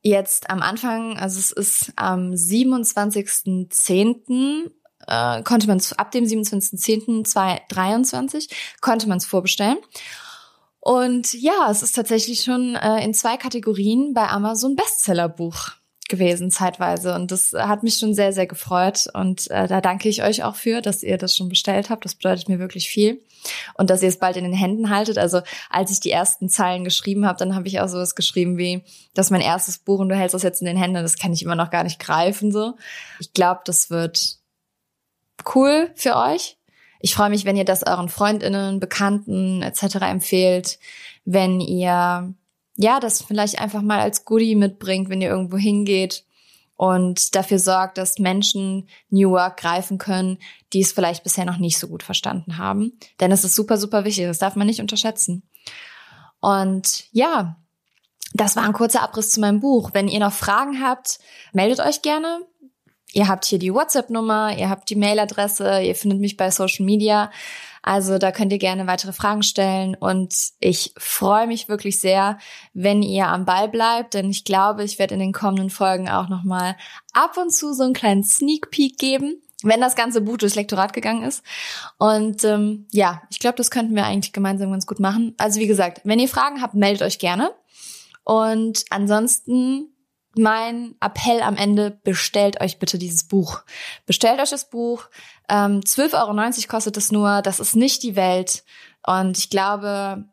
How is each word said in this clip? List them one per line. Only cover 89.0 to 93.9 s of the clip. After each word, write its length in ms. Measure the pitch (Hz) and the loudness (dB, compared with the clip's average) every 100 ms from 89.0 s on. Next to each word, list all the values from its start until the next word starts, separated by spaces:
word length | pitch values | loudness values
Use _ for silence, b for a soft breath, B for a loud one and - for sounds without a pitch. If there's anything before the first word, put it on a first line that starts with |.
| 202 208 233 - - 247 254 269 302 _ _ _ _ 220 | 2 2 2 -2 0 0 2 -2 -6 _ _ _ _ 2
mein 600 | 220 220 226 233 240 - | 4 4 0 -4 -10 -6
Appell 420 | 208 - 247 233 | -6 -2 2 2
am 120 | - 202 | 2 0
Ende, 360 | 202 208 208 | 2 4 2
bestellt 680 | 208 - 185 - 208 202 202 | -2 -2 -2 0 2 2 2
euch 200 | 185 - | -4 -4
bitte 180 | 180 180 | -4 -4
dieses 240 | 180 170 | -2 -4
Buch. 400 | - 196 165 - - B B | 0 0 0 -4 -14 B B